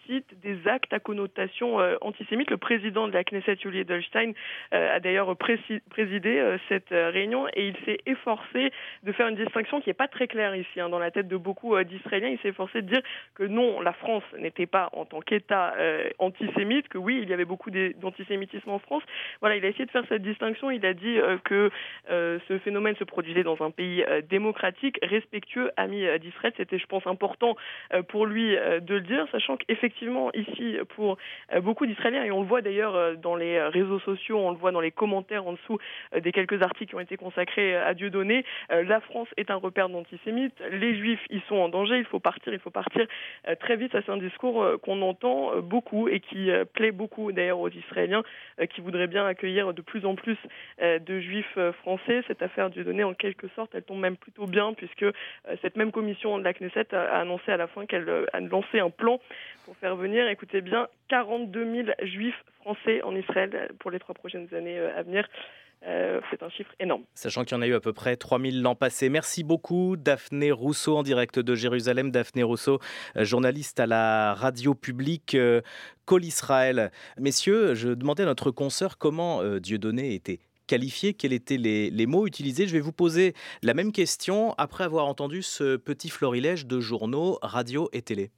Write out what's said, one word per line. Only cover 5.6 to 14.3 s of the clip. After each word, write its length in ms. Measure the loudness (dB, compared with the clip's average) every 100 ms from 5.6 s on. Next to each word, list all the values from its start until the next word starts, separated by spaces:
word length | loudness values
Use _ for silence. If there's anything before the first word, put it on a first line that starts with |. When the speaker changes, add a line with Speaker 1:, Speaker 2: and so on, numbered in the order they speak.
| 0 -8 -6
Speaker 1:
présidé, 500 | -2 0 0 2 4
euh, 200 | 4 2 0
cette, 240 | -2 2
euh, 160 | 2 2
réunion 400 | 2 0 0 -2
et 140 | -2 -2
il 80 | -2 -4
s'est 120 | -2
efforcé 680 | -2 -2 -2 -4 -2 -2 -2 -2 -14 -10
de 100 | -4
faire 140 | 2 2
une 100 | 2
distinction 440 | -2 -2 -2 -2
qui 80 | -2
n'est 60 |
pas 120 | 0 0
très 220 | 0 -2
claire 260 | 0 0
ici, 260 | -2 -6 -4
hein, 100 | -2
dans 100 | 0
la 100 | 0
tête 180 | 0 -2
de 80 | -2
beaucoup, 380 | -4 -4 2
euh, 80 | 2
d'Israéliens. 460 | 2 -4 -2 -2 0
Il 100 | -2
s'est 80 | -2
efforcé 340 | -4 -4 -4
de 40 | 2
dire 120 | 0 0 -12 -12
que 100 | -6
non, 360 | 0 4 4 2
la 140 | -2
France 300 | -2 -2 -2 -4